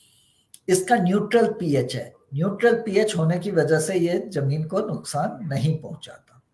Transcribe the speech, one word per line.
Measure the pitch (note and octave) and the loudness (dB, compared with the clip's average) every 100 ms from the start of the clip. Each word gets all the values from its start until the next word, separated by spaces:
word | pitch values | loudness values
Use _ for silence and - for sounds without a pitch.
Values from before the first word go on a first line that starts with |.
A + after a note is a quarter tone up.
| _ _ _ _ _ - - | _ _ _ _ _ -12 0
इसका | F#3 - A#3 | 2 4 2
neutral | F3 G3+ G#3+ A#3 - | 4 2 2 2 2
पीएच | - E3+ C3+ A#2+ A#2+ | 0 0 0 0 -6
है, | - - _ | -10 -16 _
Neutral | C#3 F#3+ G3 A#3 A3 | -4 -2 2 2 2
पीएच | G#3 G3 G#3+ E3+ | 2 0 2 2
होने | D#3+ F3 | 0 0
की | G3+ | 0
वजह | E3+ D3 D#3 | 0 2 2
से | D#3 F3+ | 2 0
ये | E3+ F3+ | 0 0
जमीन | - C#3+ C3+ D3+ D#3+ | -2 -2 -2 -2 -2
को | F#3+ | -4
नुकसान | A#3 - - C#3+ D#3+ - F3 | -4 -6 -6 -4 -4 -6 -6
नहीं | A#2+ D3+ C#3+ | -2 0 -2
पहुंचाता। | G2+ - - - _ _ _ | -6 -14 -16 -20 _ _ _